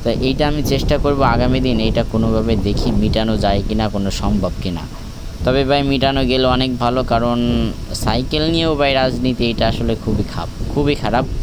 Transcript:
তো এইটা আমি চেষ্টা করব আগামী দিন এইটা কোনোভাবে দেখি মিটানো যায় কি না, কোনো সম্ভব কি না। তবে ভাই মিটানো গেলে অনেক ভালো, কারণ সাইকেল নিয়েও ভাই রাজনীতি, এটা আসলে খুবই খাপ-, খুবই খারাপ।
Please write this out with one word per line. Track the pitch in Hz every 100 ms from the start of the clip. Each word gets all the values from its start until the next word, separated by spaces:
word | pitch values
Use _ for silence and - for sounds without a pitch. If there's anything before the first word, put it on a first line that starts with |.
তো | 117 113 131
এইটা | 135 147
আমি | 147
চেষ্টা | 135 135 - 143
করব | 143 143
আগামী | 131 117 123 131
দিন | 127 113
এইটা | 113 113 113
কোনোভাবে | 113 110 110 110 110 98
দেখি | 101 120
মিটানো | 104 104 110 110 107
যায় | 101 101 101
কি | 107
না, | 110 101
কোনো | 98
সম্ভব | - 104 104 92 87
কি | 95
না। | 85 71 - - - - - -
তবে | 131 135
ভাই | 143
মিটানো | 139 135 135 135 131
গেলে | 131 131
অনেক | 127 131 123
ভালো, | 123 127
কারণ | 123 117 120 120 120 120 123 - -
সাইকেল | - - 113 127 151 160
নিয়েও | 165 165 151
ভাই | 143
রাজনীতি, | 135 131 120 127 120 120
এটা | 110 113
আসলে | 113 117 113
খুবই | - 104 98
খাপ-, | - 85 - -
খুবই | - 147 143
খারাপ। | 110 117 127 -